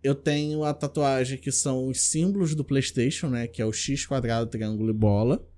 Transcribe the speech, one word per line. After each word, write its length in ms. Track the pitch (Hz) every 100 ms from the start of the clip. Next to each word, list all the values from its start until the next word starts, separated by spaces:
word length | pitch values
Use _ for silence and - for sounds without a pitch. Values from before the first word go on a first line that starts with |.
Eu 120 | 135
tenho 480 | 139 147 147 151 151
a 80 | 151
tatuagem 640 | 147 143 147 139 135 127 131
que 120 | -
são 380 | 131 143 131 131
os 120 | 127
símbolos 540 | - 156 175 202 170
do 80 | 151
PlayStation, 640 | 143 135 135 - 123 - 151
né? 180 | 123 117
Que 120 | -
é 60 | 110
o 60 |
X, 340 | 110 - 139 -
quadrado, 420 | 135 120 113 117
triângulo 420 | 117 107 107 110
e 40 |
bola. 500 | 110 107 101 113 180 -